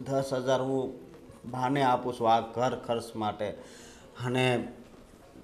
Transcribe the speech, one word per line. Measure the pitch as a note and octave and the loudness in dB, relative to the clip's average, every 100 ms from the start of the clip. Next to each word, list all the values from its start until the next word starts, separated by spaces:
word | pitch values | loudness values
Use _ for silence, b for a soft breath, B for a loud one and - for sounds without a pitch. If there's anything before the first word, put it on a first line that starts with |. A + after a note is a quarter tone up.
દસ | B2+ C3+ C3+ B2+ B2 | -4 -2 0 0 2
હજાર | B2+ | 2
હું | C3 C3+ C3 - - - - - | 2 0 -2 -6 -16 -20 -20 -18
બાને | A#2+ B2+ B2+ C#3+ | -8 -2 2 4
આપું | B2+ B2 B2+ | 4 4 0
છું | A#2+ A#2 | 0 4
આ | A#2 | 4
ઘર | A2+ A#2 B2 A#2+ - | 2 0 0 0 -2
ખર્ચ | A#2 A2 A2+ | -4 -4 -4
માટે. | G#2+ - G#2 - b b b b b - | -4 -2 -4 -6 b b b b b -8
અને | B2 B2+ B2+ A#2+ - - - - - - - - | -2 2 4 2 -2 -10 -18 -20 -20 -20 -20 -20